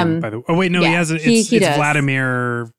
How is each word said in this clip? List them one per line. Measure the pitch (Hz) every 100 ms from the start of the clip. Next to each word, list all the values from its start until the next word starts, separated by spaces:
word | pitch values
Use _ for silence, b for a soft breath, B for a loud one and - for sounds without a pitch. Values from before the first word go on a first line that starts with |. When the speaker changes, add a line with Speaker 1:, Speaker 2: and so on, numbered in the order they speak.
| 170 165
Speaker 1:
Um, |
Speaker 2:
by | 117
the | 107
way. | -
Oh, | 165
wait, | 185
no, | 180
he | 165
Speaker 1:
yeah, | 170
Speaker 2:
has | 160
a, | 160
it's, |
Speaker 1:
he, | 160 226
he | 220 226
Speaker 2:
it's | 180
Speaker 1:
does. | 143
Speaker 2:
Vladimir | 147 151 139 135 131 127 123 120 117